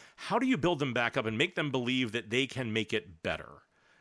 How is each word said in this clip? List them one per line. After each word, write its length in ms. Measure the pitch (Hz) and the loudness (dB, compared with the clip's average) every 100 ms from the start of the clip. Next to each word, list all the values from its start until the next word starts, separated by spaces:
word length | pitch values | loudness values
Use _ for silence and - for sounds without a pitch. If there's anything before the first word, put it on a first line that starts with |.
| - - | -20 -12
How 240 | - 214 | -2 0
do 80 | 262 | 2
you 100 | 220 | 2
build 220 | 165 156 | 2 2
them 140 | 139 | 0
back 240 | 120 117 139 | 0 0 0
up 80 | 110 | 0
and 120 | 110 | 2
make 180 | 185 170 | 0 0
them 160 | 151 | -2
believe 420 | 131 123 127 120 | 0 0 0 0
that 160 | 120 107 | -2 -2
they 180 | 120 135 | 0 0
can 260 | 131 120 | -2 -2
make 200 | 110 104 | -2 0
it 280 | 110 - 80 | -2 -4 -6
better? 420 | 98 80 - 71 _ _ _ _ | -4 -4 -8 -18 _ _ _ _